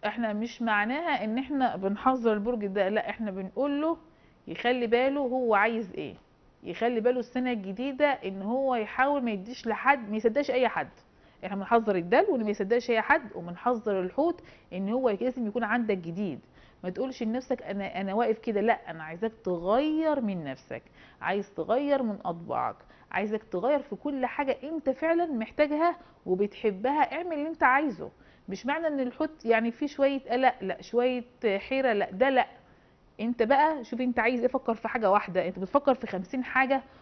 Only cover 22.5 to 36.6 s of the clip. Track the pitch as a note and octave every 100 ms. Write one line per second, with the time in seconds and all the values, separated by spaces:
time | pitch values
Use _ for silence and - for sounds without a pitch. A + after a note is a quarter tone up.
22.5 | A#2+ A#2+ G2+ - - - - G#3 G#3+ -
23.5 | F3+ A3 D4 C#4 G3+ D4 C#4 B3+ - C#4
24.5 | - C#4+ D#4+ C4+ C4 D#4+ E4+ E4+ B3+ A3+
25.5 | - D4+ D4+ E4+ F4 - - - F#3 G3+
26.5 | - A3 F#3+ A#3 D4 C#4+ C#4 F4 D#4 D4+
27.5 | D#4+ C#4 C4 D4+ F3 D#3 - - - -
28.5 | F#3+ A#3+ D4+ E4 C#4+ B3 - D#4 D#4 A3+
29.5 | A3+ A3+ A#3 D4 - C#4 C#4 - B3 C4
30.5 | - F#3+ - - A#3 B3 B3 A#3 - A3+
31.5 | G3 - C4+ C4 G#3 G3 F#3 C4 C4 -
32.5 | - - - _ _ _ - A3+ B3 A3+
33.5 | C4+ D4+ D#4 A#3 A#3 B3+ A#3+ A3+ B3+ A#3+
34.5 | C4 - A3 A3 B3 G#3+ G3+ - F3+ E3
35.5 | F#3 F#3 C#4+ C#4+ B3 A3+ F#3 F#3 C4 B3
36.5 | C4